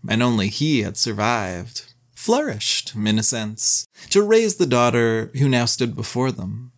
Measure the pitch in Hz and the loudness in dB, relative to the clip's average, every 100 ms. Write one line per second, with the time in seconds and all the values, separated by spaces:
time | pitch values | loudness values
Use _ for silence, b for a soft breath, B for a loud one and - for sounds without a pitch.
0 | - 110 123 117 98 104 151 139 101 98 | -2 0 2 2 0 -2 0 0 -2 -4
1 | - 104 107 117 95 87 104 - - _ | -4 0 0 0 -2 -6 -10 -12 -16 _
2 | _ - - 240 302 104 - - - 110 | _ -10 0 0 0 -4 -4 -4 -4 -4
3 | 107 107 107 117 107 107 - - - B | 0 2 2 -2 -6 -4 -2 -2 -4 B
4 | B 196 208 220 220 - 165 123 120 120 | B 2 4 4 4 2 2 4 4 4
5 | 117 113 110 131 139 127 117 - 120 113 | 2 0 -4 0 2 2 2 0 -2 -4
6 | 113 123 131 - 90 107 123 | -6 -2 -2 -2 -8 -8 -12